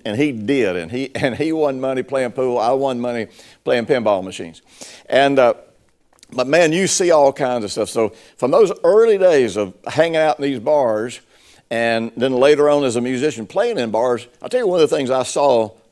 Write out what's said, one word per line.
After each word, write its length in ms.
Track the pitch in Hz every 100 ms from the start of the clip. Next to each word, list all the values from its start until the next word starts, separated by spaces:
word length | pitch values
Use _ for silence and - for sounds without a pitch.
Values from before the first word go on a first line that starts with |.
and 120 | - 107
he 140 | 147
did. 460 | 120 104 143 104 90
And 160 | 82
he, 200 | 123 135
<laughs> 40 | -
and 180 | 143
he 160 | 113 156
won 300 | 160 147 131
money 240 | 131 131
playing 260 | 123 135 127
pool. 280 | 110 127 123
I 120 | 113
won 280 | 135 135 123
money 260 | 123 120 107 - - _
playing 220 | - 127 110
pinball 360 | 135 107 98
machines. 400 | 92 90 85 82 _ _ - - -
And, 320 | 127 139 139
uh, 140 | 123 - - _ _ _ _ _ _
but 160 | - 127
man, 260 | 156 170
you 140 | 165 190
see 240 | - 180
all 220 | 160 139
kinds 320 | 135 135 123
of 80 | 104
stuff. 160 | - 104
So 220 | - 110 - - -
from 160 | 127
those 200 | 170 202 -
early 340 | 170 208 226 202
days 380 | 185 151 117 98
of 180 | 101 - -
hanging 260 | 127 165
out 240 | 160 156 -
in 60 |
these 160 | 143 131
bars, 600 | 117 151 127 107 120 117 _ _ _ _ _
and 400 | 117 117 113 113 -
then 180 | 127
later 360 | 127 139 147 147
on 140 | 147
as 100 | 135
a 60 | 117
musician 480 | 123 127 147 113 107
playing 300 | 185 240 208
in 120 | 117
bars, 380 | 107 123 120 110 _
I'll 80 | -
tell 120 | 254
you 80 | 226
one 120 | 175
of 80 | 151
the 80 | 156
things 140 | 131
I 140 | 131
saw 480 | 123 - 143 120 110 - _